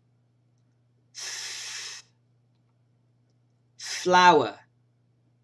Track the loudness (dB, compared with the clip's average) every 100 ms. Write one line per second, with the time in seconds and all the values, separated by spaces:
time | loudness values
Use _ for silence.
0 | _ _ _ _ _ _ _ _ _ _
1 | _ -16 -14 -12 -12 -12 -14 -14 -14 -16
2 | -20 _ _ _ _ _ _ _ _ _
3 | _ _ _ _ _ _ _ -18 -12 -8
4 | 0 4 6 6 4 -4 -18 _ _ _
5 | _ _ _ _